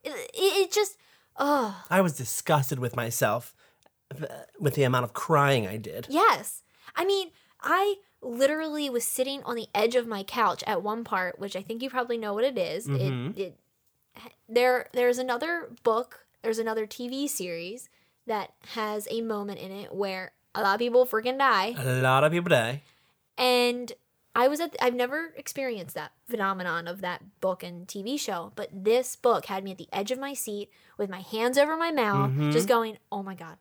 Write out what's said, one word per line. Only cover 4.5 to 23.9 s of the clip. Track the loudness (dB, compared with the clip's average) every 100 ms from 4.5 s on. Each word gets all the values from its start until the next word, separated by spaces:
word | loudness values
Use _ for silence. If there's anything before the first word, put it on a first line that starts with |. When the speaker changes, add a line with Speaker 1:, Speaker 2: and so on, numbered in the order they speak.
| -2
Speaker 2:
with | -2 2
the |
amount | 2 2 0
of |
crying | -6 2 4 6 4 0
I | -6
did. | -8 -10 -2
Speaker 1:
Yes. | 4 4 2 -4 -14 _ _ -10 -4
I |
mean, | 0 0 -2 _ _ _
I | 0 2 2 -2 _ _
literally | -10 2 2 2 -2 -2 -2
was | -2
sitting | -2 -2 -2 -2
on | -6 -6
the | -4 0
edge | 2 2
of | 0
my | -6
couch | -4 2 2 2 -2
at | -2
one | -2 -6
part, | -2 -2 -2 -6
which | -8 -8
I |
think | -8 -8
you | -4
probably | -4 -2 -4
know | -2
what | 0 0
it | 0
is. | -2 -4 -4
Speaker 2:
Mm-hmm. | -2 0 -2 -6 -6
Speaker 1:
It, | -10
it, | -10 _ _ _ _ _ -20 -20 _ _
there, | 4 6 4 0
there's | 2 4 4
another | 0 -2 -2 -4 -6 0
book, | 2 2 0 -12 _ _
there's | -4 -2
another | -2 -2 -4
T | -8 -8
V | -4 -4
series | -4 -6 -8 -10 -12 -16 _ _ _ -6
that | -6 -6 _ -12
has | -6 -4 -4 -4
a | -6
moment | -4 -4 -6 -10
in | -12
it | -12 -10
where | -4 -4 -4 -10 _ _ 0
a |
lot | 2 2
of |
people | 4 6 6
freaking | 2 0 2
die. | 4 4 2 -2
Speaker 2:
A | 0 4
lot | 6 8
of | 6
people | 4 4
die. | 4 4 -4 _ _ _ _ _ 0
Speaker 1:
And | 2 4 2 0 -8